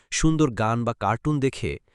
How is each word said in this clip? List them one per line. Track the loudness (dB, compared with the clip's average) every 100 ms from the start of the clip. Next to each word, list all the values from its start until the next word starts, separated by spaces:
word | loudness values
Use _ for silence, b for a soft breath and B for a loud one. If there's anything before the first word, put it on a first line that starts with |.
| -8
সুন্দর | 2 2 4 2
গান | 2 0 0
বা | -2 -2
কার্টুন | -2 0 -2 0
দেখে | -2 -2 -8 -8 _